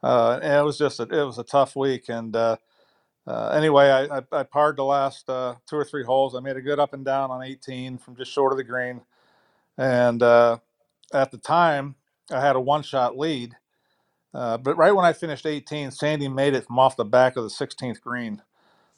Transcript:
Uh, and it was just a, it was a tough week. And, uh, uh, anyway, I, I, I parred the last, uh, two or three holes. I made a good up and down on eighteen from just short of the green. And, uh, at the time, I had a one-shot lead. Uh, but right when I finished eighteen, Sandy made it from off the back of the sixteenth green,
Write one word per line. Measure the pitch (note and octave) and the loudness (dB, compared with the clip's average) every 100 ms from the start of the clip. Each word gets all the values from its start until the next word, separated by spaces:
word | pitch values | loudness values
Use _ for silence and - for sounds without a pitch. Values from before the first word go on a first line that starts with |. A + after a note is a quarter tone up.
Uh, | B2 B2 A#2 A#2+ | 2 2 2 0
and | D#3 C#3+ | 0 2
it | |
was | D3 C#3+ | 2 0
just | D3 - | -2 -2
a, | |
it | A2 E3 | -4 -2
was | C#3 A2+ | -4 -6
a | |
tough | A#2 C#3+ C3 C#3 | -2 2 2 0
week. | C3+ B2+ - | -2 -4 -6
And, | A#2 A2+ | -10 -6
uh, | A2 A#2 - _ _ _ _ _ _ - | -2 0 -2 _ _ _ _ _ _ -10
uh, | A2+ A2 | -6 -2
anyway, | D3 D#3 C#3+ C#3+ | 0 4 6 6
I, | C3 C#3+ C#3+ | 4 0 -6
I, | B2+ | -6
I | D#3 | -6
parred | C3 D3 D3 D3 | -4 0 0 0
the | |
last, | C3+ C#3 C3+ - - | -2 0 -2 -6 -10
uh, | C3 B2+ A#2+ - | -6 -6 -10 -8
two | D3+ | -6
or | |
three | C#3+ D3 | -6 -6
holes. | A#2+ C3 C3+ | -2 0 0
I | B2 | -4
made | C3 C3 | -10 -10
a | |
good | C3 C#3+ | -6 -2
up | C#3+ | -2
and | C#3 | -4
down | C3+ C3+ C3+ | -4 -2 -4
on | B2+ | -8
eighteen | C3 C3+ - B2+ C3 B2+ | -12 -16 -14 -12 -10 -12
from | - A#2+ | -16 -16
just | B2+ | -8
short | - C3+ | 0 0
of | C3 | 0
the | |
green. | A#2+ B2+ B2 B2 _ _ _ _ _ _ _ - | -4 -6 -6 -8 _ _ _ _ _ _ _ -4
And, | C3 B2 B2 A#2 | 0 4 2 4
uh, | B2 A#2 A#2 A#2 _ _ _ _ _ | 6 8 6 2 _ _ _ _ _
at | C#3+ C3 | -2 -2
the | A#2 | -4
time, | - D#3+ F3 C#3+ C#3 C#3 _ _ _ | -2 2 2 0 -6 -12 _ _ _
I | C#3 | -2
had | C#3+ C3 | 2 2
a | |
one-shot | B2+ D3 C#3+ C3+ B2 B2+ | 0 -2 -2 -2 -2 -2
lead. | D#3 C#3+ A#2+ - _ _ _ _ _ _ _ | -4 -4 -8 -16 _ _ _ _ _ _ _
Uh, | - A#2+ A#2 | -8 -6 -4
but | C3 E3 | -2 4
right | E3 | 4
when | G3 | 6
I | F3 | 4
finished | D#3 E3 C#3+ D#3 | 2 -6 -6 -6
eighteen, | D3+ - D3+ C#3 | -6 -8 -8 -8
Sandy | - D3 D3+ C#3 | -4 -2 -2 -4
made | C3 C#3 | 0 2
it | C3 - | 0 -2
from | A#2+ | 4
off | C3 - | 4 2
the | |
back | G#2+ B2 B2+ B2+ | 0 4 4 2
of | |
the | A2 | -8
sixteenth | - C3+ - - A2+ | -8 -10 -8 -10 -10
green, | - B2 A#2 G#2 _ _ _ _ _ | -10 -8 -8 -12 _ _ _ _ _